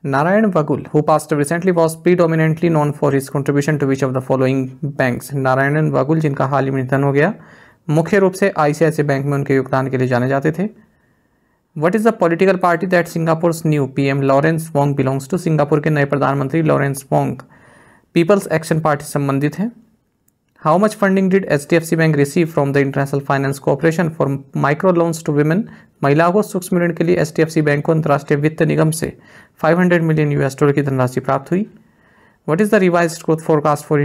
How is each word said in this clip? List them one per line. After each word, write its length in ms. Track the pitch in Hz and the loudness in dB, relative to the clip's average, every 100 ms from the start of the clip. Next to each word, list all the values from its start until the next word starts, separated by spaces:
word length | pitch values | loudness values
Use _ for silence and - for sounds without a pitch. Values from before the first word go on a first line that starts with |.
| 147 | -2
Narayan 460 | 135 156 202 220 175 | -2 2 2 2 0
Vagul, 280 | 147 147 | 0 -2
who 180 | - 151 147 | 0 0 2
passed 240 | 156 - | 0 0
recently, 400 | 151 143 170 185 170 | -2 0 0 0 2
was 180 | 165 160 175 | 0 0 0
predominantly 640 | 180 165 160 160 156 170 | 2 2 2 2 2 0
known 220 | 156 147 | 2 0
for 200 | 147 147 | 0 0
his 140 | 139 135 139 | 0 -2 -4
contribution 440 | 143 143 143 151 | -2 0 0 0
to 60 | 139 | 0
which 160 | 135 | 0
of 80 | 135 | -2
the 100 | 131 131 | -2 -2
following 380 | 135 131 135 131 131 143 135 | 0 2 0 -4 -6 -10 -2
banks? 340 | 131 123 - | -2 -2 -6
नारायणन 560 | 139 131 131 135 151 156 | -4 0 0 2 0 0
वागुल, 300 | 139 135 160 | 0 0 0
जिनका 260 | 156 139 135 | 0 -2 -2
हाल 180 | 139 | 0
ही 60 | 135 | -2
में 120 | 135 | -2
निधन 220 | 127 139 | -2 0
हो 80 | 135 | 2
गया, 220 | 135 160 233 - - - _ - | 2 0 -2 -14 -20 -20 _ -2
मुख्य 280 | 151 165 202 | 0 2 2
रूप 140 | 190 | 2
से 200 | 185 196 170 | 2 -2 2
आईसीआईसीआई 480 | 151 147 160 160 147 | 0 2 0 0 -2
बैंक 200 | 139 139 | -2 -2
में 60 | |
उनके 220 | 143 139 | -4 0
योगदान 340 | 135 131 131 131 | 0 0 -2 -2
के 100 | 131 | -2
लिए 100 | 127 | 0
जाने 200 | 123 127 | 0 0
जाते 240 | 135 147 | 0 -2
थे। 160 | 160 208 - _ _ _ _ _ _ _ _ _ - | -4 -6 -8 _ _ _ _ _ _ _ _ _ -4
What 180 | 156 214 | -2 2
is 100 | 220 | 0
the 100 | 220 | 0
political 400 | 170 170 190 185 | 0 2 2 2
party 300 | 180 170 185 | 0 0 0
that 240 | 180 170 170 | 0 -2 -4
Singapore's 500 | 165 160 170 165 160 | -2 0 0 -2 -2
new 220 | 147 131 | 0 -2
पीएम 340 | 131 139 139 | -2 -2 0
Lawrence 500 | 135 135 151 165 160 147 | 2 2 2 -2 -4 -2
Wong 200 | 143 143 | 0 0
belongs 300 | 131 135 135 | -2 -2 -4
to? 80 | 180 | -4
सिंगापुर 420 | 170 156 147 156 | -2 0 2 0
के 100 | 151 | 0
नए 140 | 151 | 0
प्रधानमंत्री 580 | 143 143 135 139 135 165 | 0 0 0 -2 -2 -2
लॉरेंस 420 | 156 139 139 139 - | 0 0 0 -4 -2
वोंग 240 | 151 139 135 - _ _ - - _ _ | -2 -2 -6 -14 _ _ -20 -20 _ _
पीपल्स 340 | 170 165 202 196 | -2 2 2 2
एक्शन 320 | 156 160 160 | -4 -2 -2
पार्टी 240 | 156 143 | 0 -2
से 60 | 147 | -4
संबंधित 480 | 147 139 135 143 147 | -4 -2 0 -2 -2
हैं। 140 | 214 - _ _ _ _ _ _ _ _ 156 | -6 -6 _ _ _ _ _ _ _ _ 0
How 120 | 170 | 2
much 140 | 214 214 | 2 0
funding 320 | 196 190 190 | 0 2 2
did 140 | 190 | 0
एचडीएफ़सी 520 | 190 151 - 170 160 165 | 0 -4 2 0 0 0
Bank 200 | 160 147 | 2 2
receive 320 | 143 180 165 | 0 0 -2
from 180 | 165 139 143 | 0 0 0
the 60 | |
International 360 | 135 139 139 143 139 | 0 -2 -2 -4 -2
Finance 300 | 175 139 139 - | -2 -2 -2 -2
Corporation 420 | 143 165 160 170 | 0 0 0 -2
for 160 | 160 143 139 - - | -2 -2 -2 -6 -2
micro 300 | 143 147 190 170 | -2 0 2 2
loans 240 | 170 165 | 0 -2
to 140 | - 147 | -2 0
women? 240 | 151 175 233 - - _ | 2 0 -4 -12 -20 _
महिलाओं 300 | 143 143 170 | 0 2 4
को 100 | 175 | 2
सूक्ष्म 360 | - 190 180 180 | -2 -6 -2 0
ऋण 140 | 175 | 0
के 120 | 165 | 0
लिए 120 | 165 175 | 0 0
एचडीएफ़सी 460 | 156 - 160 160 | 0 0 0 0
बैंक 220 | 151 143 | 0 0
को 80 | 147 | 0
अंतर्राष्ट्रीय 480 | 160 156 143 147 147 | 0 2 0 0 0
वित्त 220 | 151 156 | 0 0
निगम 280 | 160 147 160 | -2 2 0
से 280 | 160 - - - - - _ | 0 -6 -10 -20 -20 -20 _
फ़ाइव 200 | 160 170 | 0 2
हंड्रेड 240 | 180 175 | 4 2
मिलियन 300 | 160 156 151 | 2 0 0
यूएस 240 | 143 139 131 | 0 -2 0
डॉलर 120 | 147 | 2
की 100 | 143 | 2
धनराशि 380 | 139 131 127 - | 0 0 0 -2
प्राप्त 300 | - 135 135 | -2 -4 -2
हुई। 200 | 180 220 - _ _ _ _ _ _ - | -4 -4 -10 _ _ _ _ _ _ -4
What 120 | 160 208 | 0 2
is 60 | |
the 80 | 214 | 4
revised 400 | 185 170 170 160 | 4 2 0 -2
growth 240 | - 160 160 | -2 -2 2
forecast 400 | 156 151 143 - | 0 2 -2 0
for 120 | 151 | 0